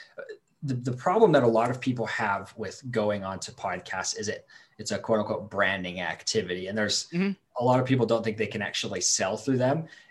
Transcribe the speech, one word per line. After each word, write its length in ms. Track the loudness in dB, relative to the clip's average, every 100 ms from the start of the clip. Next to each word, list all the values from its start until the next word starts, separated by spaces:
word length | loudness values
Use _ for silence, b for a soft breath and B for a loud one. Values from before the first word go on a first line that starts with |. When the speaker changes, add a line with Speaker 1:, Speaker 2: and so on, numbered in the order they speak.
| B B
Speaker 1:
uh, 60 | -16 -16 _ _
the, 100 | -4
the 200 | -4 -2
problem 400 | -2 2 6 6
that 100 | 8
a 60 | 6
lot 220 | 4 2
of 120 | 0
people 240 | -2 -2 -2
have 480 | -2 0 -2 -4 -10
with 260 | -10 -8 -4
going 320 | 0 2 0
on 160 | -2 -8
to 120 | -10
podcasts 680 | -6 -4 -4 -6 -6 -4 -4
is 120 | -4
it, 160 | -6 -10 b b -12
it's 140 | -6
a 60 | -4
quote 200 | 0 0
unquote 320 | 2 -4 -4
branding 500 | 0 2 2 -4 -4
activity. 680 | -6 -6 -2 -2 0 -4 -4
And 100 | -2
there's 300 | 0 0 -2
Speaker 2:
Mm-hmm. 240 | -2 -2 -2 _ -2
Speaker 1:
a 20 |
lot 140 | 2 4
of 60 |
people 220 | 4 2 4
don't 180 | 2
think 140 | 0 -2
they 80 | -2
can 160 | -2
actually 400 | -4 -4 -4 -2
sell 340 | 0 2 0 -2
through 220 | 0 2
them. 240 | 4 2 -2 B B